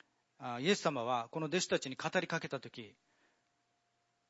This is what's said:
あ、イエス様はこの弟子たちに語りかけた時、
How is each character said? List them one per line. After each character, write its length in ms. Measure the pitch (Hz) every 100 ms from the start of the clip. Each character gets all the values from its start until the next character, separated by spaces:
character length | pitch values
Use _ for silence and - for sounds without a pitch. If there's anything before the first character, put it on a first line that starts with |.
| _ _ _ -
あ、 200 | 127 120
イ 80 | 156
エ 60 |
ス 60 | 202
様 220 | 165 139
は 260 | 117 123 117
こ 120 | 160
の 40 | 156
弟 140 | 175
子 80 | -
た 100 | 180
ち 140 | -
に 40 | 131
語 240 | 160 185
り 60 | 175
か 140 | 165
け 100 | 160
た 100 | 135
時、 360 | 117 - 104 - _ _ _ _ _ _ _ _ _ _ _ _